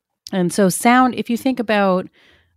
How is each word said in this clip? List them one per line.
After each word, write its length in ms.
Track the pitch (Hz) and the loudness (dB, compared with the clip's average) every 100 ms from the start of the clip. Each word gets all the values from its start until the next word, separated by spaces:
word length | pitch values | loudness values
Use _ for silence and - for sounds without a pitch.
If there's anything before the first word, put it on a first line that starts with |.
| _ _ - | _ _ -8
And 200 | 196 175 | -2 -2
so 160 | - 190 | 2 0
sound, 460 | - 240 247 254 - | 2 2 4 2 -2
if 140 | 220 | -6
you 80 | 233 | -4
think 220 | 262 247 | -4 -4
about, 480 | 226 214 196 185 190 _ _ _ _ | -2 0 0 0 -4 _ _ _ _